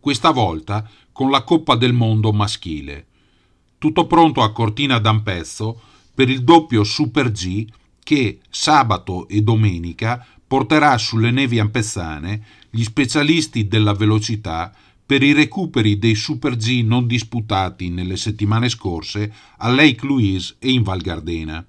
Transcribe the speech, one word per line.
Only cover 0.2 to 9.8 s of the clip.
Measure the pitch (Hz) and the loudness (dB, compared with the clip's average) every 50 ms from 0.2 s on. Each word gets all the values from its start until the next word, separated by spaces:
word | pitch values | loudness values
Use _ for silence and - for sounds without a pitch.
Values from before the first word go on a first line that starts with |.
| - 170 | 2 2
volta | 139 127 113 92 80 80 - - 101 107 107 - - _ _ _ _ | 2 4 0 0 -2 -6 -8 -6 -6 -6 -6 -8 -18 _ _ _ _
con | - 135 131 | -2 -2 2
la | 139 139 - | 2 0 2
Coppa | - 170 160 160 - 135 | 2 0 2 2 2 0
del | 117 120 123 123 | 2 2 2 2
Mondo | 120 113 110 110 107 107 110 104 | 2 2 2 2 2 2 2 2
maschile. | 104 104 104 - - - 90 80 73 71 71 71 69 - _ _ _ _ _ _ _ _ _ _ _ _ _ _ | 2 0 -2 -4 -8 -8 -10 -10 -8 -10 -12 -14 -14 -16 _ _ _ _ _ _ _ _ _ _ _ _ _ _
Tutto | _ - 151 156 - 170 | _ -4 -2 2 2 0
pronto | 160 - 160 165 160 135 131 | 4 6 6 6 6 4 2
a | 120 107 107 | 0 0 2
Cortina | - 117 107 107 - 139 143 131 117 | 0 -2 -2 0 -2 0 0 0 2
d'Ampezzo | 104 110 110 110 107 107 95 87 80 - - - 107 110 113 - - - _ _ _ _ _ | 2 2 2 2 0 -2 -6 -6 -6 -10 -10 -8 -8 -8 -8 -10 -18 -20 _ _ _ _ _
per | - 135 127 | 2 2 2
il | 131 131 123 | 2 -2 4
doppio | 123 170 165 156 - 127 107 104 | 6 6 6 6 4 2 2 2
Super | 104 - - 151 - - 151 135 123 | 0 0 -2 -2 0 0 0 0 0
G | 104 87 87 92 92 101 113 107 - _ _ _ _ _ _ | -2 -4 -6 -6 -4 -6 -6 -8 -12 _ _ _ _ _ _
che | - 151 143 127 101 - - _ _ | 0 0 2 2 -2 -4 -8 _ _
sabato | - - - - 151 147 131 113 101 87 - - 92 90 87 - | -10 -6 0 2 4 4 4 2 0 -2 -2 -8 -8 -8 -8 -2
e | 98 104 107 | -2 0 2
domenica | 107 117 110 110 104 92 85 | 2 2 2 2 2 0 -2